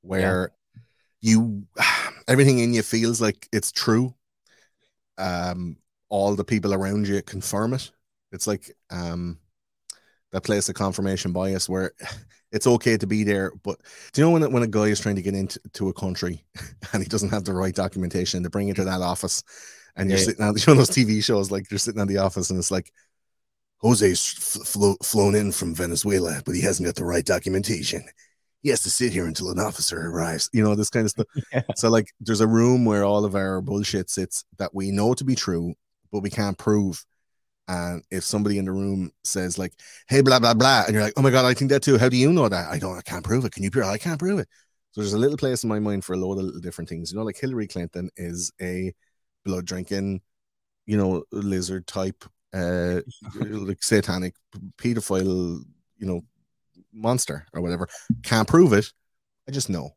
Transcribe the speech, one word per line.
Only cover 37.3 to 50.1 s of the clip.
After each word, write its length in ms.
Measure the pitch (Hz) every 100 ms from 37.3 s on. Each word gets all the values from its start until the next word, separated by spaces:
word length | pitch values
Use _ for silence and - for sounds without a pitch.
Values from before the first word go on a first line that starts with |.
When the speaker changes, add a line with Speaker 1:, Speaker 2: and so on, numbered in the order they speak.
| _ _ _ -
Speaker 1:
And 360 | 90 87 87 _
if 120 | 95
somebody 340 | - 107 104 101
in 60 |
the 60 | 95
room 380 | 95 98 98 90 _
says, 340 | - 98 92 87
like, 160 | 92 _ - - -
"Hey, 120 | 135
blah, 180 | 135 127
blah, 140 | 117
blah," 280 | 117 131 127
and 80 | 98
you're 100 | 107
like, 100 | 107 139
"Oh 40 |
my 80 | 135
God, 140 | 127
I 80 | 127
think 180 | 123 135
that 120 | 139
too. 140 | - 123
How 120 | 123
do 80 | 123
you 140 | 139
know 160 | 175 117
that?" 200 | 92 80
"I 100 | 82
don't, 180 | 95 90
I 40 |
can't 220 | - 90
prove 200 | 95 120
it." 80 | 120
"Can 100 | -
you 80 | 98
prove 140 | 131
it?" 40 | 95
"I 80 | 104
can't 220 | 175 151
prove 200 | 180 202
it." 80 | - _ _ _ _
So 100 | -
there's 120 | 101
a 40 | 104
little 180 | 135 147
place 260 | 135 123
in 60 | 117
my 100 | 107
mind 260 | 107 101
for 80 | -
a 40 | 92
load 200 | 92 98
of 60 |
little 160 | 95 85
different 280 | 87 - 85
things. 220 | 82 82
You 60 | 98
know, 60 |
like, 120 | 110 -
Hillary 300 | 131 123 104
Clinton 420 | 92 85 90 90 -
is 340 | 87 87 90 _
a 320 | 92 90 92 - _ _ _ _
blood 200 | 98 92
drinking, 560 | 87 92 90 98 98